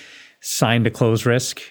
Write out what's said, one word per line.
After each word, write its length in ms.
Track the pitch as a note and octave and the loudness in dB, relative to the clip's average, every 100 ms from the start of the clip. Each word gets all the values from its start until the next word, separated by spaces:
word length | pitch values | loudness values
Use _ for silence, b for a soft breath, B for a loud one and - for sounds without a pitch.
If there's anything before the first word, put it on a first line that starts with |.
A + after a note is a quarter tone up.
| B B B B - | B B B B -10
sign 360 | - A#2 A#2 | -2 2 2
to 80 | A2+ | 2
close 340 | - A#2 A2+ A#2+ | 0 0 2 2
risk, 340 | A#2+ - - - | 0 -2 -12 -14